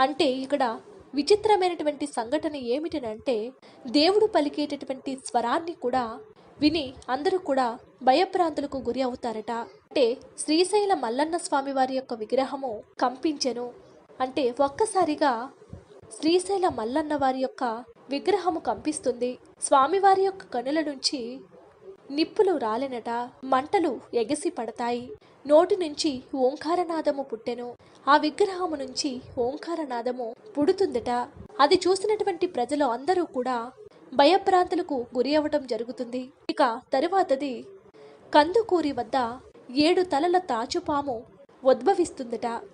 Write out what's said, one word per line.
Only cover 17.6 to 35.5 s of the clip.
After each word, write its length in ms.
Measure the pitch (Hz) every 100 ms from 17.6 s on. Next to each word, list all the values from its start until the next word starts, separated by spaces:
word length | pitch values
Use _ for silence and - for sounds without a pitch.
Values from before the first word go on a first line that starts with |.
| 247 226 - - -
విగ్రహము 500 | 277 370 403 349 320
కంపిస్తుంది. 800 | 247 202 302 - 254 240 247 254 - _
స్వామివారి 640 | - 285 285 381 392 381
యొక్క 200 | 392 381 -
కనుల 280 | 247 254 320
నుంచి 580 | 302 262 - 285 233 262 381 - - _ - - -
నిప్పులు 460 | 285 330 - 381 294
రాలెనట, 720 | 214 226 269 240 233 233 247 -
మంటలు 580 | 262 262 294 403 330 427 -
ఎగసి 360 | 233 214 294 339
పడతాయి. 640 | 262 226 226 240 240 254 427 _ _ 269
నోటి 300 | 302 359 392
నుంచి 460 | 311 294 320 254 - 269
ఓంకారనాదము 880 | 254 302 302 359 339 320 302 285
పుట్టెను. 520 | 269 220 247 240 240 - - - 269
ఆ 100 | 294
విగ్రహము 580 | 302 302 392 359 359 294
నుంచి 460 | 262 247 294 247 - 269
ఓంకారనాదము 960 | 233 302 330 330 277 240 240 254 226 - - 285
పుడుతుందట. 520 | 294 370 330 240 247 247 - - - -
అది 160 | 294 370 349
చూసినటువంటి 600 | 381 415 427 403 349 359
ప్రజలు 380 | 247 240 285 269
అందరూ 400 | 240 285 370 320
కూడా 460 | 262 254 240 240 - - - -
భయభ్రాంతులకు 920 | 254 285 392 392 359 359 349 349 269 240 247
గురి 200 | 262 302
అవ్వటం 320 | 294